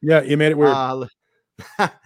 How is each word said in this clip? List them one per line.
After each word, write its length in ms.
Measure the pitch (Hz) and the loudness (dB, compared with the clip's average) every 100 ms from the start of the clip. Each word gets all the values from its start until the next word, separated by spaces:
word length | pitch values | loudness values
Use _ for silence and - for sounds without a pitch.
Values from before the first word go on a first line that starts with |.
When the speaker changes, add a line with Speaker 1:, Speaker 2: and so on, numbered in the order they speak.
Speaker 1:
Yeah, 220 | 151 160 | 0 2
you 160 | 139 147 | 2 0
made 140 | 156 | 0
it 40 | 151 | 2
weird. 160 | 143 | 2
Speaker 2:
Uh, 320 | 135 131 131 123 _ _ _ _ - - - | 2 -4 -6 -10 _ _ _ _ -20 -12 -4
<laughs> 100 | 190 - | -4 -6